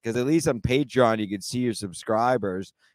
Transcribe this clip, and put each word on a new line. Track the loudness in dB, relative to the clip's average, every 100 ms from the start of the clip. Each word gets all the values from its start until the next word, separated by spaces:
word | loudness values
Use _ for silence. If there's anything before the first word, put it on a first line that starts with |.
'cause | -4
at | -2 2
least | 2 0
on | 0
Patreon, | 2 2 2 4 4 4
you | -2
could | -4
see | -4 -2
your | -2
subscribers. | -2 -8 -8 -2 0 2 0 -2 -6 -8 _ _